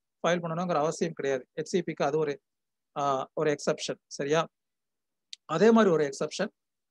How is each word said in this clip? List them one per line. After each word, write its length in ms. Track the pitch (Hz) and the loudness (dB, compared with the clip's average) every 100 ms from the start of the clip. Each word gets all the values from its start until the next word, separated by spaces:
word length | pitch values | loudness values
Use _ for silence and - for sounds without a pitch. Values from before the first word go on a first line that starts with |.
| _ _ 165 | _ _ 0
file 140 | 175 | 0
பண்ணணுங்கிற 340 | 170 165 180 156 | -2 -4 -2 0
அவசியம் 380 | 156 156 170 | 0 0 -4
கிடையாது. 340 | 160 139 135 - - | -2 -2 -2 -4 -10
ஹெச்சிபிக்கு 480 | 151 185 165 156 | -4 -2 -2 -2
அது 140 | 151 156 | -2 0
ஒரு, 240 | 147 139 _ _ _ _ _ 151 | -2 -4 _ _ _ _ _ -4
ஆ, 280 | 143 135 143 | 0 0 -4
ஒரு 180 | - 151 | -2 -2
exception. 460 | 147 - 151 - 131 _ | 0 -2 -4 -4 -10 _
சரியா? 400 | - 143 156 160 _ _ _ _ _ _ _ - - - | -8 0 0 0 _ _ _ _ _ _ _ -20 -20 -6
அதே 260 | 160 214 | 4 6
மாதிரி 220 | 226 202 | 6 6
ஒரு 100 | 156 | 4
exception 460 | 143 139 151 - 202 _ _ _ _ | 0 -2 -6 -4 -6 _ _ _ _